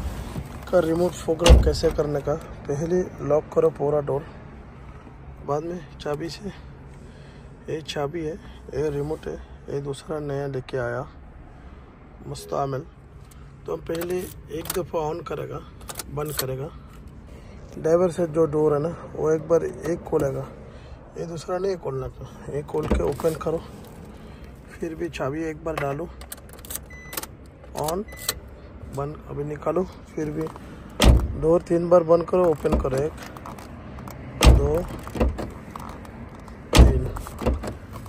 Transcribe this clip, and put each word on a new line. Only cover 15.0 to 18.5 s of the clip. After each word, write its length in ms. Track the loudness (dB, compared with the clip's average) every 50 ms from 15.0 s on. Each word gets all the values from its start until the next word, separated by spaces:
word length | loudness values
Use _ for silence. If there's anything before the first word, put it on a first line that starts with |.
| 0 0
on 140 | -2 -4 -4 -6
करेगा, 320 | -6 -4 -4 -6 -6 -8 -10 -12 -16 -16 -14 -12 -10 -10 -10 -6
बंद 260 | -4 -4 -4 -4 -6 -8
करेगा। 300 | -8 -8 -6 -6 -8 -10 -10 -14 -18 -18 -18 -18 -18 -18 -18 -18 -18 -18 -18 -18 -18 -18 -18 -18 -16 -14 -10 -2
Driver 320 | 4 6 6 8 6 6
से 160 | 4 2 0 2
जो 160 | 4 4 4
door 260 | 4